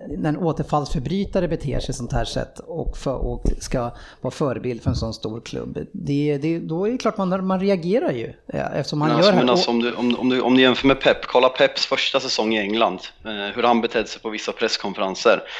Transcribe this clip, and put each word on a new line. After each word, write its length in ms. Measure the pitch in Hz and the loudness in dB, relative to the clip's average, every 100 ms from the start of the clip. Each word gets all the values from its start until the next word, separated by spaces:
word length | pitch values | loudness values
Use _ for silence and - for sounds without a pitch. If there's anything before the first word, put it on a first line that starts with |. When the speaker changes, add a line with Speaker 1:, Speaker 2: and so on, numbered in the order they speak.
| - 147 | -12 -4
Speaker 1:
när 120 | 165 | -2
en 80 | 147 | 0
återfallsförbrytare 1120 | 165 147 147 151 139 156 131 190 190 196 175 | -2 -2 0 -2 0 -2 -2 -2 -2 -2 0
beter 320 | 156 143 123 | -2 -2 -4
sig 140 | - 127 | -4 -6
sånt 180 | 120 | -4
här 120 | 123 113 | -2 -2
sätt 340 | 127 117 - | -4 -6 -10
och, 380 | - 165 127 - | -10 -6 -6 -4
för, 180 | - 123 | -4 -2
och 280 | 123 120 - - | -4 -2 0 0
ska 320 | - 135 120 - - - | -2 -4 -4 -8 -18 -10
vara 100 | 131 | -8
förebild 520 | - 147 110 117 120 | -2 -2 -2 -4 -4
för 60 | 135 | -2
en 60 | 120 | 0
sån 180 | 113 | -2
stor 280 | 110 110 113 | -4 -8 -8
klubb, 360 | - - 120 - - | -10 -8 -8 -8 -10
det, 440 | - - 143 147 143 | -8 -2 0 0 0
det, 180 | 156 165 | -2 -2
då 280 | 170 165 208 | -4 -2 -2
är 40 | |
det 60 | 254 | -2
klart 200 | 226 214 | -2 -2
man, 280 | 190 190 190 | -2 -2 0
man 120 | 185 | 0
reagerar 520 | 196 190 165 226 339 | 2 0 0 0 0
ju, 220 | 127 - - - | -2 -6 -10 -8
ja, 160 | - - 156 | -6 -4 -4
eftersom 260 | 143 151 | -4 0
han 80 | 147 | 2
Speaker 2:
Men 80 | 120 | 4
Speaker 1:
gör 0 | |
Speaker 2:
alltså, 140 | 196 | 6
Speaker 1:
det 60 | 180 | 6
här 60 | 123 | 4
Speaker 2:
men 40 | |
alltså, 200 | 120 - | 4 2
Speaker 1:
och 60 | 120 | 0
Speaker 2:
om 60 | |
du, 120 | 120 | 0
om, 220 | 113 120 120 | 0 0 0
om 100 | 127 | 2
du, 120 | 127 | 2
om 140 | 120 131 | 4 6
du 60 | |
jämför 260 | 131 120 139 | 8 6 4
med 140 | 135 | 4
Pep, 240 | 147 127 - | 4 2 2
kolla 240 | 123 127 | 4 4
Peps 360 | - 139 - - | 6 2 2 -2
första 340 | 135 - 135 | -2 0 -2
säsong 340 | 127 - 110 110 | 0 0 0 0
i 40 | |
England, 400 | 98 110 107 92 - - 110 | 0 2 2 0 -10 -14 -10
eh, 300 | 104 101 117 | -8 -6 0
hur 80 | |
han 180 | 120 117 | 2 4
betedde 260 | 113 120 107 | 2 0 -4
sig 140 | - | -6
på 80 | 113 | -8
vissa 220 | 107 - | -6 -8
presskonferenser. 880 | - 110 - 104 92 95 92 117 98 - - | -2 -2 -2 -4 -4 -4 2 4 4 0 -12